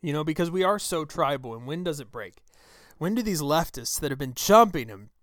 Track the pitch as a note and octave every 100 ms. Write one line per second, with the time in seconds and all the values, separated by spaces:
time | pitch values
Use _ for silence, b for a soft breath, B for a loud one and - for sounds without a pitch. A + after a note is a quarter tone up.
0 | E3+ D3 D#3 D#3 E3+ F3+ F#3 G#3 - F3
1 | D3+ - D3 C#3 B2+ A2+ B2 D#3+ F3+ D3
2 | B2+ A#2+ G2 - _ b b b b b
3 | D#3+ A3+ A3 F3+ C#3+ D#3 E3+ - A#2+ -
4 | D3+ C3+ C3+ B2 - G#3 A3+ E3+ A#2 G2
5 | G#2 _